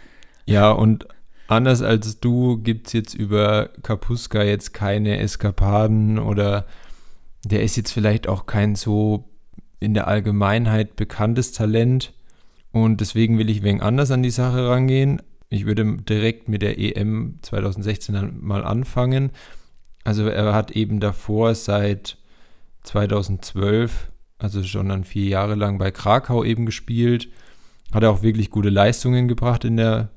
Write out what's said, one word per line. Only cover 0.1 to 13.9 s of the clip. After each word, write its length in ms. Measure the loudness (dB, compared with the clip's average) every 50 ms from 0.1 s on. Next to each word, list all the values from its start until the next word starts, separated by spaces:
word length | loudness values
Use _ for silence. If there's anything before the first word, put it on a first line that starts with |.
| -20 -20 -20 -20 _ -16 -2
Ja, 280 | 0 4 6 6 6 6
und 340 | 6 6 4 4 2 -2 -14 -20 -20 -20 -20 -20 -20 -4
anders 340 | 0 2 4 4 4 4 2
als 380 | 2 2 2 0 0 -4 -10 -4
du 420 | -2 0 2 2 2 2 2 0
gibt's 320 | 0 -2 -2 -4 -6 -4 -4
jetzt 200 | -4 -4 -4 -6
über 560 | -6 -4 0 2 2 2 4 2 0 0 -2 -8 -16 -4
Kapuska 600 | -4 -4 -2 -2 -4 -4 -4 -4 -4 0 0 2
jetzt 320 | 2 0 0 -2 -8 -8
keine 440 | -4 -2 -2 0 0 0 0 0 0
Eskapaden 1000 | -2 -4 -4 -2 -2 -2 2 2 2 4 4 4 4 4 4 4 4 2 2 0
oder 480 | 0 0 0 2 2 2 0 -2 -4 -6 -12 -16 -14 -16 -16 -16 -14 -18 -18 -18 -18 -20 -20 -12 -4
der 180 | -2 0 2 2
ist 140 | 0 0
jetzt 160 | -2 -4 -4 -2
vielleicht 360 | 0 2 2 2 2 0 -2
auch 180 | -4 -4 -4
kein 280 | -2 0 0 2 2 0
so 540 | -2 -2 0 0 2 2 0 0 -2 -4 -10 -20 -20 -20 -20 -20 -20 -20 -20 -12 -4
in 160 | -2 0 0
der 140 | 0 2 2
Allgemeinheit 880 | 0 0 0 0 0 2 2 2 2 2 2 2 2 2 0 -2 -2
bekanntes 560 | -6 -6 -6 -2 -2 0 0 2 0 -2 -2 -2
Talent 600 | -2 0 2 2 2 4 4 2 0 -2 -4 -14 -20 -20 -20 -20 -20 -20 -20 _ -20 -20 -4 0
und 280 | 2 4 4 2 2
deswegen 380 | -2 -2 2 2 2 4 4 2
will 120 | 2 0
ich 100 | 0 0
ein 40 | 2
wenig 180 | 0 0 2 2
anders 280 | 0